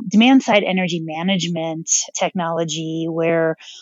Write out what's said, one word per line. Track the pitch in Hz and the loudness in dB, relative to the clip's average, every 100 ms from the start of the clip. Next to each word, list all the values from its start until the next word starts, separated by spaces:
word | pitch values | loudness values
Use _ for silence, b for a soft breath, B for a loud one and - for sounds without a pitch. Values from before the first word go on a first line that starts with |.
| - | 0
demand | 208 240 269 | 4 6 6
side | 247 208 | 6 2
energy | 185 185 180 170 | 2 0 0 -2
management | 160 156 180 196 165 170 165 160 165 - - - | -6 -4 -2 -2 -2 -4 -4 -6 -2 -2 -4 -4
technology, | 180 190 165 165 170 156 160 160 160 | -4 -2 -4 -2 -4 -4 -4 -4 -4
where | 165 165 165 160 160 B B | -2 0 2 0 -4 B B